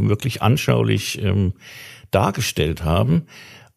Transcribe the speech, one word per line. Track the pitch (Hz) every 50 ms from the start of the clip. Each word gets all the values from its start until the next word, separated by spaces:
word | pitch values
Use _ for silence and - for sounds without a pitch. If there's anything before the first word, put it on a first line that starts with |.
| 104
wirklich | 107 104 - - 120 - -
anschaulich, | - 107 127 - - - 120 117 113 110 107 104 - - - -
ähm, | - 98 95 101 98 90 - - - - - - - - - - - -
dargestellt | - 98 120 190 202 - 117 - - - 76 78 78 - 87
haben. | 78 80 95 110 127 165 170 - - - - - - - - - _ _